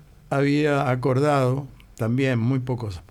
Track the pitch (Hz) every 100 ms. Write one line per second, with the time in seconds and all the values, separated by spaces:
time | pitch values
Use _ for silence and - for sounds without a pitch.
0 | - - - 139 143 147 151 143 139 127
1 | 135 127 147 143 127 131 143 - - -
2 | 113 123 135 120 113 135 123 123 107 90
3 | -